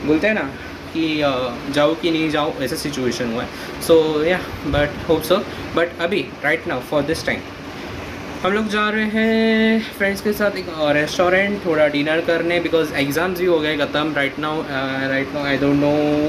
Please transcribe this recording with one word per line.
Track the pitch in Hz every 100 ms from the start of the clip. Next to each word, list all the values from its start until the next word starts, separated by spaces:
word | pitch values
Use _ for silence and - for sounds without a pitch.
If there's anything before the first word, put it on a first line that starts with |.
| 143
बोलते | 156 202
हैं |
ना | 214 139 131 - - - 165
कि, | 160 156
uh, | 143 127 127 120 143
जाओ | 143 147
कि | 165 170
नहीं | 160 156
जाओ, | 151 135 -
ऐसा | 131 156
सिचुएशन | 151 135 123 - 120
हुआ | 113
है। | - - - - -
So | 160 156 151 160
yeah, | 180 - - 156
but | 143 143 - -
hope | 156 -
so। | 175 - - - 165
But | 170 -
अभी | 175 190 135 - 147
right | 165 180
now | 131 -
for | 151 143
this | 160
time | - 110 - - - - - - - - - -
हम | 185
लोग | 208 214
जा | 208 214
रहे | 214
हैं | 214 220 220 220 226 220 220 226 220 -
फ्रेंड्स | 196 196
के | 214
साथ | 208 208
एक, | 190 175
uh, | 156 147
रेस्टोरेंट, | 147 151 - 180 185 202 202 185
थोड़ा | 151 151
डिनर | 143 151 165
करने, | 170 170 170 175
because | 165 160 151
एग्जाम्स | 143 139 147 180 175
भी | 185
हो | 160
गए | 151 151
ख़त्म। | 139 147 156
Right | 143 135 143
now, | 151 156
uh, | 151 135 135 135 135
right | 135 135
now | 147
I | 143 135
don't | 143 143
know | 147 147 147 147